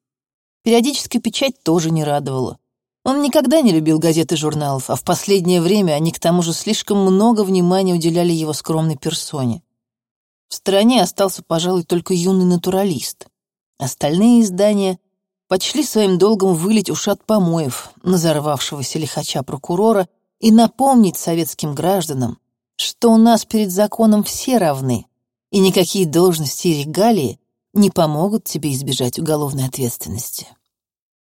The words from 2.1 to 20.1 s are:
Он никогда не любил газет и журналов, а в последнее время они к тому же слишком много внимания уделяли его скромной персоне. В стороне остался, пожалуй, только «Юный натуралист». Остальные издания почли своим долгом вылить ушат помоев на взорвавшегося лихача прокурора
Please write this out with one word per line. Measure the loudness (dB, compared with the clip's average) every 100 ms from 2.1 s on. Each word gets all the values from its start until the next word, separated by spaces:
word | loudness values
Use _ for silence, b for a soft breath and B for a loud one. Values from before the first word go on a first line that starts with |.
| -2 -2 -4 -6 -8 _ _ _ _
Он | -4 -2
никогда | 0 0 2 4
не | 4
любил | 2 2 2
газет | 2 0 0
и | -2
журналов, | -2 -4 -4 -4 -4
а | -6
в |
последнее | -2 -4 0 0 2 2
время | 2 2 2
они | 0 -2
к | -2
тому | 0 0
же | 0
слишком | -4 -4 -4 -2 0
много | 2 2 2 2
внимания | 0 0 2 2 0
уделяли | 0 0 0 0
его | 0 -4
скромной | -6 -4 -2 -2 -4
персоне. | -6 -6 -8 -6 -4 -6 _ _ _ _ _ _ _ _ _
В |
стороне | -10 -2 2 4 4
остался, | 0 0 -2 -4
пожалуй, | -4 -4 -2 -2
только | -2 -4 -2
«Юный | -2 0 2 2
натуралист». | 0 0 -2 -2 -4 -8 -14 -20 _ _ _ _ -10
Остальные | -10 -4 -2 2 4 4
издания | 4 2 2 2 -2 -4 _ _ _ _ -4
почли | -4 -2 -4
своим | -2 0 2 4
долгом | 4 4 2
вылить | 0 2 0 0
ушат | -4 -4 -4 0
помоев | 0 2 0 -2 -6 -12 -8
на | -2
взорвавшегося | 0 2 0 -2 -4 -6 -8 -8 -6
лихача | -6 -6 -6 -6
прокурора | -8 -8 -4 0 2 2 -2